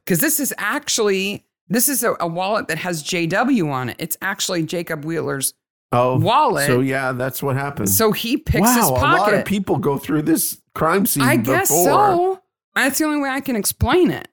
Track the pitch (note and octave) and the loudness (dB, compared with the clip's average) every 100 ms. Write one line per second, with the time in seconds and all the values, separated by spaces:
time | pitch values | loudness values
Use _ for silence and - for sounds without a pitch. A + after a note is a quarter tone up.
0 | - F#3+ F#4+ - C4 - G#3 C#4+ - - | -4 0 0 -2 -4 -4 -6 -6 -4 -2
1 | G#3 F#3+ G3 - _ _ - A#3 C4+ B3+ | 0 -2 -4 -8 _ _ -4 -2 0 0
2 | A3+ - E3+ E3+ F#3+ G#3+ D3 E3 F3+ D#3+ | -2 -2 -4 -4 -2 -4 -4 -6 -4 -6
3 | C#3 F3 E3 G3 B3 A#3+ D3+ C3 B2 - | -4 -2 0 0 2 2 0 -2 -4 -6
4 | E3 - F#3 G#3 - E3+ D#3 F3 F3 D#3 | -8 -6 -6 -6 -4 -4 -4 -6 -6 -8
5 | D3+ E3 C3+ C#3 C3 _ _ _ - B2 | -6 -4 -4 -4 -6 _ _ _ -2 2
6 | B2+ C#3+ F3 C#4 C#4+ D3+ C#3+ B2 C3+ C3+ | 2 2 2 2 2 2 2 2 2 -2
7 | C3 B2+ C3 - C#3 C3 C#3+ C#3 F#3+ G3+ | -2 -2 -4 -4 -2 -2 -4 -4 0 2
8 | A3 - A#3 D#4 - - A3+ A#3+ E3+ B2+ | 2 0 -2 -4 0 2 4 4 4 2
9 | D4 F4+ G#3 G3+ - G3 F#3+ D3 C#3+ C3+ | 2 4 4 2 0 -2 0 -2 0 -2
10 | - D#3 D#3 D#3+ - - _ - D#3 F#3+ | -2 -2 2 0 0 -8 _ -2 2 2
11 | F#3+ C#3+ - B3+ - F4+ G4 F4 F4+ G4 | 0 2 2 2 2 0 2 2 4 4
12 | G#4 F4 F#4 F#4+ _ _ _ G#3+ C4 C4+ | 4 4 0 -2 _ _ _ -2 0 0
13 | D#4 D4 C4+ C4+ - A3+ - - A3+ F4 | -2 -2 -2 -4 -2 -2 -2 0 2 4
14 | C4+ A#2+ - | 4 0 -10